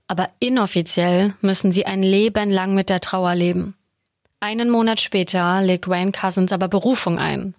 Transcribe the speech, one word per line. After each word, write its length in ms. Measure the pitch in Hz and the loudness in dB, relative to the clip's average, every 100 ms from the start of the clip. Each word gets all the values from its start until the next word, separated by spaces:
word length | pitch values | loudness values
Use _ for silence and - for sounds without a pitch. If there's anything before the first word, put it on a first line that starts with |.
| - | -8
aber 220 | 170 - _ | -4 -6 _
inoffiziell 920 | 247 254 202 185 165 - 175 180 202 196 | -2 0 0 0 -2 0 2 2 2 0
müssen 300 | 196 190 196 | -2 0 0
sie 160 | 185 196 | 0 -2
ein 160 | 190 | 0
Leben 480 | 190 196 220 214 208 | 2 2 2 0 0
lang 240 | 196 185 | 0 2
mit 140 | 196 190 | 0 2
der 120 | 185 | -2
Trauer 340 | - 185 180 | -2 -2 0
leben. 420 | 175 175 175 175 - _ _ _ _ _ _ | 0 0 0 -4 -10 _ _ _ _ _ _
Einen 300 | 208 226 240 | -6 -2 0
Monat 300 | 233 226 226 | 2 2 0
später 600 | - 196 180 185 175 185 | -2 -2 0 0 0 2
legt 260 | 190 180 180 | 2 0 -2
Wayne 240 | 180 185 | -2 -2
Couzens 400 | 196 190 185 185 | -2 -2 0 0
aber 160 | 190 185 | 0 -2
Berufung 500 | 196 226 254 - 165 | 0 0 0 0 -2
ein, 360 | 156 143 196 | -2 -4 -6